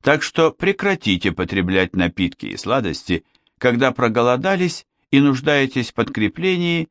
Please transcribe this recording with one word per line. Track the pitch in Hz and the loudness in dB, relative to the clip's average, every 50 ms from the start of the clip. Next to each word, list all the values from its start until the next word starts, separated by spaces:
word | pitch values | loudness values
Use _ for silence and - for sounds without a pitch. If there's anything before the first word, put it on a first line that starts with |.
Так | - 139 147 151 - | 2 0 0 0 -2
что | - - - 165 156 | -4 0 2 2 2
прекратите | - _ - 190 196 196 - 202 190 - - 107 95 85 - 98 | 2 _ -2 -2 -2 0 -2 -2 -2 -2 0 -2 -2 0 0 -2
потреблять | 85 - 92 85 98 98 92 90 95 95 92 90 - | -2 -2 -6 -4 -2 -2 0 2 2 0 0 0 0
напитки | 95 87 85 - - 92 90 87 _ - | -2 -2 -2 0 -2 -4 -4 -4 _ -12
и | 52 50 | -12 -12
сладости, | - - 95 120 139 113 90 82 - - - 90 80 _ _ _ _ _ _ _ | -10 -4 -2 -2 -2 -2 -2 -6 -6 -4 -4 -4 -4 _ _ _ _ _ _ _
когда | _ - 127 120 120 135 131 | _ 0 0 2 2 0 0
проголодались | 123 - 127 117 107 120 117 123 123 123 170 190 196 175 180 170 - - - _ _ _ _ _ | 0 0 -2 0 2 2 2 2 2 0 0 -2 0 0 0 -2 -4 -8 -16 _ _ _ _ _
и | - 139 | 4 4
нуждаетесь | 143 143 135 127 135 151 147 143 135 131 - 131 120 - | 6 4 2 2 0 0 2 2 0 0 -2 -4 -4 -4
в | _ | _
подкреплении | - 113 110 95 110 107 101 - - 170 190 185 175 175 170 170 165 165 _ | -4 -4 -2 -2 -2 -2 -2 -2 -2 -2 -2 0 0 0 0 0 -2 -4 _